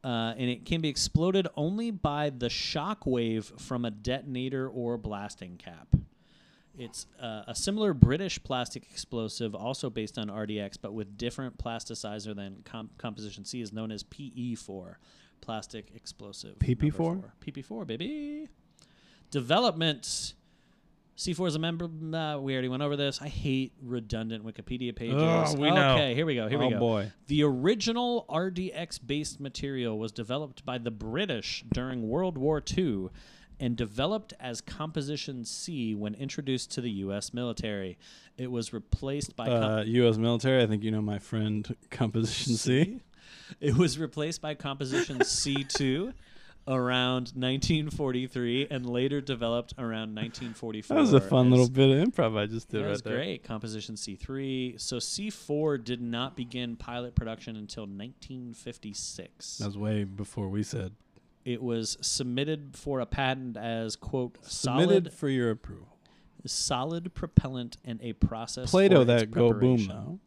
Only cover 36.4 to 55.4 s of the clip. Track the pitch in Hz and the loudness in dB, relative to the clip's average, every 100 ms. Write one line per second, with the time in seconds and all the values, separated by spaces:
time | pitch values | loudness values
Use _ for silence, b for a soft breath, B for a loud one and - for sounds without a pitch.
36.4 | 135 127 - - 120 101 98 101 - 120 | -2 -2 -2 -6 -4 -4 -2 -4 -4 -6
37.4 | 123 110 110 101 95 87 b b b - | -4 -4 -4 -4 -6 -10 b b b -10
38.4 | 127 123 113 156 - - 135 143 - - | -4 -4 -4 -8 -2 -2 -2 -4 -6 -6
39.4 | 117 120 107 110 107 120 120 110 113 117 | 0 2 4 2 2 6 8 6 4 4
40.4 | 131 131 113 107 110 110 104 101 - 110 | 4 6 6 2 2 0 0 -4 -4 -2
41.4 | 107 107 104 117 _ - 117 113 113 - | 0 -2 -4 -10 _ -2 0 2 0 0
42.4 | - 113 - 131 180 240 - B B B | 0 2 4 4 4 0 -16 B B B
43.4 | B B 147 127 175 131 156 151 151 165 | B B 2 6 4 2 -4 -4 -4 -4
44.4 | 151 151 143 139 135 294 349 - - - | -8 -6 -6 -4 -2 -2 -2 0 2 2
45.4 | 147 139 139 - 135 135 220 - b b | 0 0 0 0 2 2 -2 -8 b b
46.4 | b b - 131 123 127 127 127 120 127 | b b -2 0 2 2 2 0 -2 -2
47.4 | 127 135 - 160 151 147 139 123 127 127 | 0 0 2 2 2 -2 0 0 -2 -2
48.4 | 120 123 143 135 123 123 135 143 135 123 | 0 0 0 -4 -2 0 2 0 -2 -2
49.4 | 117 120 117 - 120 110 110 107 110 - | 0 0 -2 -8 -4 -4 -6 -6 -6 -6
50.4 | 123 113 117 110 - 311 262 135 - 135 | -10 -8 -8 -8 0 4 8 8 8 6
51.4 | 127 127 123 127 135 131 214 - 113 110 | 8 8 8 8 8 8 4 4 2 2
52.4 | 104 113 - 107 101 104 110 120 135 90 | 0 -2 -4 -2 0 -2 -2 -4 -4 -6
53.4 | - 110 110 110 101 107 - 95 - 135 | -8 -8 -6 -8 -8 -10 -10 -10 -8 -6
54.4 | 135 131 127 120 - 123 113 - 214 - | -4 -2 -4 -6 -6 -4 -4 -4 -6 -8